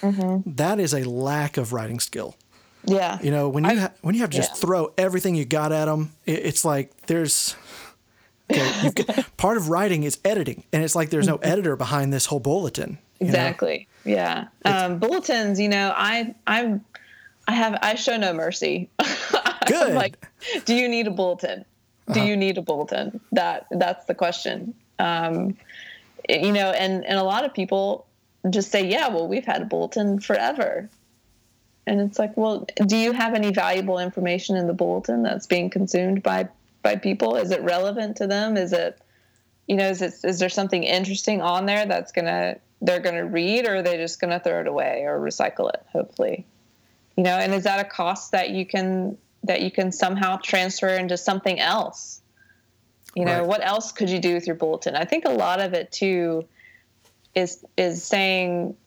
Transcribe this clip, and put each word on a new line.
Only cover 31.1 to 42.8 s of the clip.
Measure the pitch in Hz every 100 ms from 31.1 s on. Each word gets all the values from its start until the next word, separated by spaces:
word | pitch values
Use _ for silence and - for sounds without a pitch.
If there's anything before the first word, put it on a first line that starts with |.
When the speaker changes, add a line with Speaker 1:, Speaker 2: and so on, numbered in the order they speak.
| _ _ _ _ _ _ _ -
Speaker 1:
And | 202
it's | 202 202
like, | 214 214
"Well, | 220 208 - - 202
do | 226
you | 226
have | 240 226
any | 220 208
valuable | 196 180 185 196 180
information | 180 185 180 180 - 185
in | 175
the |
bulletin | 185 175 180 214 233
that's | 226 202 -
being | 175 185
consumed | 190 190 185 185 196
by, | 190 185 190 - _ _
by | 104 104
people? | 196 196 113 -
Is | 175
it | 185
relevant | 175 175 196 220 214 214
to | 196
them? | 202 220 208
Is | 180
it, | 175 170 - _ _ _ _ _ _ -
you | 196
know, | 190
is | 185
it, | 180 -
is | - 175
there | 185
something | 202 196 180
interesting | - 180 196 196 - 202
on | 170 180 196
there | 208 208
that's | 175 -
gonna, | 180 165 - - - _ _